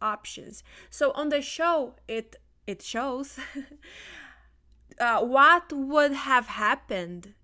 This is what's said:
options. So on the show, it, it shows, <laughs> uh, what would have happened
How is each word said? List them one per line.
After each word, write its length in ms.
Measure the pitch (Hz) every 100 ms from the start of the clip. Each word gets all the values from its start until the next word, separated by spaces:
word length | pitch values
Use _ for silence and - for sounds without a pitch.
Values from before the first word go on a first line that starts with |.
options. 600 | 214 214 - - 202 214 - - -
So 220 | - 277
on 180 | - 302
the 120 | 285
show, 540 | 277 - 330 330 247 - -
it, 300 | 220 220 - _ _ -
it 160 | 196
shows, 560 | - 226 269 254 269 - 277 277 269 294 - - - -
<laughs> 800 | - - _ _ _ _ _ -
uh, 200 | 240 220
what 500 | 240 254 285 349 349
would 420 | 294 269 302 285
have 340 | 277 269 254 233
happened 840 | - 214 269 - 196 175 175 196 -